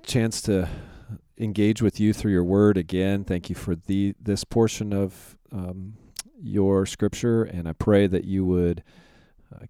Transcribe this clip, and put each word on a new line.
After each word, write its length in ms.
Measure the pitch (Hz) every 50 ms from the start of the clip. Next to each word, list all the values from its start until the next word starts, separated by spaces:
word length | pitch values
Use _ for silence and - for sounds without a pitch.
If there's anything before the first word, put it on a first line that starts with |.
| -
chance 380 | - - 131 113 113 110 - -
to 260 | - 101 95 90 82 - - - - - - - - 110 - _ _ _ -
engage 440 | 113 107 98 104 104 104 110 -
with 180 | 113 104 - -
you 140 | 107 107 104
through 180 | - - 107 98
your 100 | 90 87
word 340 | 87 95 101 104 104 104 95
again. 460 | 85 80 92 92 95 98 98 98 98
Thank 260 | - 92 87 - -
you 60 | 92
for 200 | - - - 87
the, 380 | 82 - - 98 98 101 101 98 -
this 240 | - 107 101 98 -
portion 500 | - - 117 113 110 - - 107 104 101
of, 440 | 98 98 92 - - - - - _ _ _
um, 460 | - 98 90 90 90 95 92 98 107 104 - - - - - _ 320 254
your 460 | 180 113 98 101 98 98 98 95 95
scripture, 580 | - - - 107 101 - - - 120 117 113 110
and 240 | - - 90 85 82
I 60 | 80
pray 320 | - - - 104 98 101 95
that 180 | 92 90 -
you 200 | - 95 95 95
would, 380 | 92 92 90 87 87 87 85 - _ _ - - _ _ _ _ _ _ _ _ - -
uh, 120 | - - -